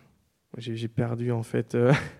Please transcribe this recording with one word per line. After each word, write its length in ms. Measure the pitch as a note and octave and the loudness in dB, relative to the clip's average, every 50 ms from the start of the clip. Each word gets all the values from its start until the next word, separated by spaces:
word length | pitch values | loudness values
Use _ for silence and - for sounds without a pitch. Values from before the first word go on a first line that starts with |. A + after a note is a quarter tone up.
| _ _ _ _ _ _ _ _ _ _ - | _ _ _ _ _ _ _ _ _ _ -16
j'ai, 180 | A#2+ A#2 B2 A2+ | -12 -10 -8 -8
j'ai 100 | A2+ A#2 | -6 -8
perdu 440 | A2 - - A#2+ A#2 A#2 A#2 A#2+ B2 A#2+ | -6 -4 -2 -2 -2 -2 -4 -2 -2 -2
en 100 | A2+ A2+ | -2 -4
fait, 320 | - - B2 A2+ - - | -2 -2 -2 -2 0 2
euh, 160 | A#2+ A#2+ B2 D3+ - - - - | 4 6 6 6 4 2 -4 -12